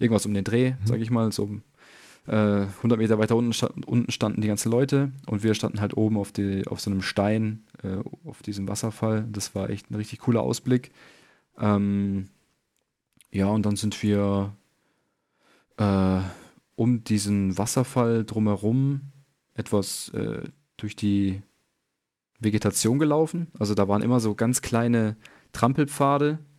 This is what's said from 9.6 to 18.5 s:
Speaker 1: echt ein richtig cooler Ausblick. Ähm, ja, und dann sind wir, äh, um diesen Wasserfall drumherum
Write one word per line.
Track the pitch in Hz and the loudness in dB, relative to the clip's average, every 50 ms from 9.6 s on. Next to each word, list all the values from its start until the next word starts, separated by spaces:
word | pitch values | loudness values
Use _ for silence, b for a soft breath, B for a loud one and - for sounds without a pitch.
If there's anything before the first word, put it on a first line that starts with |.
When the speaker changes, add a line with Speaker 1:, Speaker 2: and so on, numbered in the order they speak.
| 98 - | -4 -4
Speaker 1:
echt | 107 101 - - | -6 -8 -8 -8
ein | - | -8
richtig | 104 107 - - - | -8 -8 -8 -10 -4
cooler | - - 117 113 64 | 0 0 2 2 2
Ausblick. | - 120 - - 127 127 123 123 - b b b b b b b b b b b b _ - | 0 -2 -2 0 0 0 0 0 -4 b b b b b b b b b b b b _ -2
Ähm, | 107 107 104 101 101 101 101 101 101 98 98 98 95 95 _ _ _ _ _ _ _ _ _ _ _ _ _ _ _ _ _ _ _ _ | 0 2 2 2 2 2 0 0 0 0 -2 -4 -4 -8 _ _ _ _ _ _ _ _ _ _ _ _ _ _ _ _ _ _ _ _
ja, | - 98 95 | -2 0 2
und | 98 107 110 98 | 2 2 2 2
dann | 104 104 | 0 0
sind | 101 - 107 101 - - | 0 -2 -4 -4 -2 0
wir, | 104 104 101 101 101 98 98 98 101 101 - _ _ _ _ _ _ _ _ _ _ _ _ _ _ _ _ _ _ _ _ _ _ _ | 2 2 2 2 2 0 0 -2 -4 -6 -12 _ _ _ _ _ _ _ _ _ _ _ _ _ _ _ _ _ _ _ _ _ _ _
äh, | - 107 101 98 95 95 95 95 92 95 92 90 B B B B B _ _ _ | 0 2 2 4 4 4 4 2 2 0 -4 -8 B B B B B _ _ _
um | - 117 117 123 113 110 | 0 0 2 2 0 0
diesen | - 110 104 98 101 104 101 98 95 92 | 0 0 0 0 0 0 2 2 0 0
Wasserfall | 92 101 113 - 135 127 - - 131 120 117 117 113 110 | 0 -2 0 0 0 0 0 0 0 2 2 2 0 0
drumherum | 107 107 110 107 104 | -2 -2 0 2 2